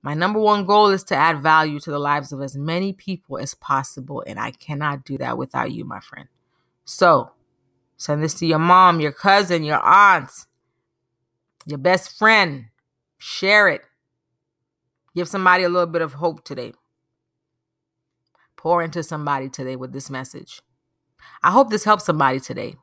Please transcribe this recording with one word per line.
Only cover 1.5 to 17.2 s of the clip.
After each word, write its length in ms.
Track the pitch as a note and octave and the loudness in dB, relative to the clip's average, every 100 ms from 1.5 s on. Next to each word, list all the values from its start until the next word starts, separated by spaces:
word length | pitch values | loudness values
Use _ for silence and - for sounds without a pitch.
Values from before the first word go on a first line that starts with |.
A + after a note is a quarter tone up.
| D#3+ D#3 D3 | 4 2 -4
to 100 | E3 | -6
the 80 | D3 | -6
lives 320 | C#3+ D3 C3+ | -2 -4 -6
of 100 | C#3 | -10
as 140 | C#3 C#3 | -10 -8
many 380 | D3+ E3+ G3 | -4 -4 -4
people 440 | F#3+ - F3+ _ F3 | -8 -10 -12 _ -10
as 180 | C#3 - | -10 -12
possible, 680 | - C3+ C3 - C3 C#3 - | -4 -4 -4 -12 -12 -12 -10
and 140 | - | -10
I 120 | A#2 | -10
cannot 520 | - - C#3+ D3+ C#3 | -12 -12 -6 -6 -6
do 140 | - C3+ | -10 -8
that 200 | B2+ A#2+ | -6 -6
without 360 | C3 C3 - | -6 -6 -6
you, 100 | - | -8
my 160 | - - | -12 -16
friend. 300 | - - - _ _ _ _ _ - | -18 -20 -20 _ _ _ _ _ -12
So, 460 | - F#3 C#3+ A2+ _ _ _ _ _ _ _ | 2 4 4 0 _ _ _ _ _ _ _
send 260 | - D3 | -6 -4
this 120 | D#3 - | -4 -2
to 100 | E3+ | 0
your 140 | D#3 | 0
mom, 420 | E3+ F#3 F#3 E3+ | 6 6 6 4
your 100 | D3+ | -2
cousin, 520 | - G3 G3 F#3 E3+ | -2 2 2 2 -2
your 200 | D3+ C#3+ | 0 0
aunt, 460 | - F#3+ G3+ F3 C3 - - _ _ _ _ _ _ _ _ _ _ _ - | 4 6 6 4 -2 -18 -20 _ _ _ _ _ _ _ _ _ _ _ -12
your 140 | D3 | -4
best 360 | C#3+ F#3 - - | 0 0 -2 0
friend. 500 | G#3+ A3 F3+ C#3 A2 _ _ _ _ _ | 4 4 2 -4 -16 _ _ _ _ _
Share 500 | - - F#3+ G#3+ G3 | -14 -4 2 4 4
it. 140 | D3 _ _ _ _ _ _ _ _ _ _ _ _ _ F3 | 0 _ _ _ _ _ _ _ _ _ _ _ _ _ -8
Give 120 | F3 | -6
somebody 360 | G3 F#3 F3+ | 0 2 4
a 60 | F3+ | 2
little 180 | F3+ E3+ | 0 0
bit 160 | E3 | -2
of 100 | D#3+ | -4
hope 320 | C3+ E3+ - - | 0 0 0 -14
today. 280 | C#3+ A#2 - _ _ _ _ | -12 -12 -16 _ _ _ _